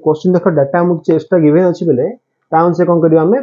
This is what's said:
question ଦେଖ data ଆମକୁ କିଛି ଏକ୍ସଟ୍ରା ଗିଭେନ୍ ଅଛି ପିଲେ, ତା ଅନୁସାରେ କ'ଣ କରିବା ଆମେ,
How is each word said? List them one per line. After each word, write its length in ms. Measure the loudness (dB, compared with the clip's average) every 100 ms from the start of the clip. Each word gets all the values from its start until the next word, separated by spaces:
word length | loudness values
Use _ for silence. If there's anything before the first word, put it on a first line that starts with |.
question 300 | -2 -2 0 0
ଦେଖ 80 | 0 0
data 180 | 0 -2
ଆମକୁ 140 | -2 -2
କିଛି 120 | -2 -4
ଏକ୍ସଟ୍ରା 220 | 0 0
ଗିଭେନ୍ 220 | 2 2 0
ଅଛି 140 | 0 -2
ପିଲେ, 160 | -2 -2 -8 _ _ _
ତା 60 | 0 0
ଅନୁସାରେ 200 | 0 0
କ'ଣ 80 | 0
କରିବା 180 | 2 2 2
ଆମେ, 120 | -2